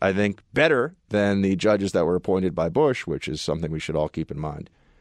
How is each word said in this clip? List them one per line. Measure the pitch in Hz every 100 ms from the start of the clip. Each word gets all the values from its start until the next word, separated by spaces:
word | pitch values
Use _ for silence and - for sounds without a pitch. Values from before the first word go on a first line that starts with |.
I | 98
think, | 98 104 98 _
better | 135 160 135 147 - -
than | 104 101 98
the | 98 92
judges | 107 104 95
that | 92
were | 82 90
appointed | - 95 92 78
by | 82
Bush, | 101 151 123 -
which | 71 -
is | 78
something | - 80 80
we | 80
should | - 80
all | 76
keep | - 80
in | 73
mind. | 78 73 - _ _ _